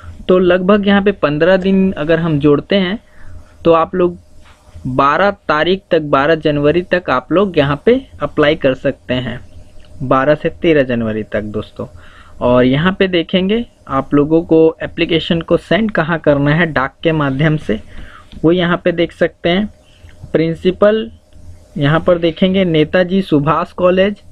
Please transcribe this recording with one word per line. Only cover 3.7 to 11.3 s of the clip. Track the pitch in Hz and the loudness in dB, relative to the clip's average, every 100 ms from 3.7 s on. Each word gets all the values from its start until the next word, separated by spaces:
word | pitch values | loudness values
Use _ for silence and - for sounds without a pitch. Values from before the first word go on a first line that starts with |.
आप | 165 160 185 | 2 2 -2
लोग | 180 175 - - - - _ - 131 | -2 -4 -18 -20 -20 -20 _ -14 -6
बारह | 127 139 156 202 | 0 2 2 0
तारीख | 196 - 151 160 190 - | -2 -2 -2 0 -2 0
तक, | 170 | -2
बारह | 147 143 147 165 | 0 0 2 0
जनवरी | 156 147 147 165 | 0 0 2 0
तक | 180 180 175 | 0 -4 -2
आप | 127 - | -4 0
लोग | 165 202 160 | 0 0 0
यहाँ | 139 143 - | 0 0 0
पे | 254 - - | 0 -2 -10
apply | 147 - 147 160 | -6 0 0 2
कर | 135 | -2
सकते | 131 143 - - | -2 -4 -6 -6
हैं, | 127 123 120 - - - - - - | -6 -6 -12 -16 -20 -20 -20 -18 -8
बारह | 131 131 135 151 | -2 0 2 0
से | 165 | -2
तेरह | - 175 151 | -2 0 2
जनवरी | 131 120 113 107 | 0 -2 -4 -6
तक | 107 | -6